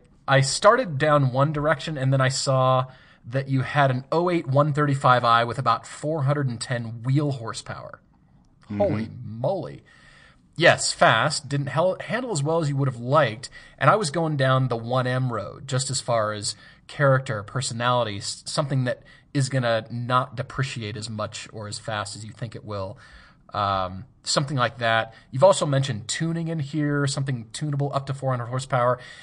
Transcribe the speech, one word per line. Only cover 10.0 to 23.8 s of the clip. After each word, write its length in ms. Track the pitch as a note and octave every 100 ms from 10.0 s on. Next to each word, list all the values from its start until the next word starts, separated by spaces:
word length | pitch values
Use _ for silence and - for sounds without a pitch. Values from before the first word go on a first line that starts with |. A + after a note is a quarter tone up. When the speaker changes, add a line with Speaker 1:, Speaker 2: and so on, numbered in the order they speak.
| - - - _ _ -
Speaker 1:
Yes, 360 | D#3+ - -
fast, 560 | - E3+ A2+ C#3+ - C3
didn't 200 | C#3+ C3+
hel-, 280 | D#3 F#3 -
handle 300 | - A3+ B3+
as 120 | E3
well 160 | C#3+ E3+
as 80 | D3
you 80 | C#3
would 140 | C#3
have 100 | A#2
liked, 500 | A#2+ D3+ B2 A2 - - - -
and 120 | C#3+
I 60 | G#3
was 140 | D#3+
going 260 | E3+ D#3+ D3
down 320 | C3 C3 C3
the 80 | A#2
one 320 | A2+ B2+ B2
M 240 | B2+ B2+
road, 360 | A2 G2 G1+ C3+
just 200 | C3 -
as 120 | B2+
far 320 | - A#2 G#2+
as 220 | G#2+ G2 - - - -
character, 560 | - C#3 C3 C3 G#2+
personality, 720 | G2+ C3 C3 A#2 B2 B2 A2 G2+
s-, 260 | - - -
something 380 | - C#3 C3+
that 200 | B2+ A#2 - - _
is 140 | C#3+ B2
gonna 380 | C3 A#2+ A2+ A2
not 460 | A#2+ A#2+ B2+ C3 A#2
depreciate 640 | - - C3+ A2+ G#2 G#2
as 120 | A2+
much 380 | G#2+ G#2 - -
or 140 | A2+ G#2
as 100 | G#2
fast 360 | - G#2+ G2+ G2+
as 80 | G#2+
you 60 |
think 220 | - A2+ -
it 100 | G#2
will. 320 | G2+ F#2+ - - - - _ -
Um, 520 | G#2 G2+ F#2+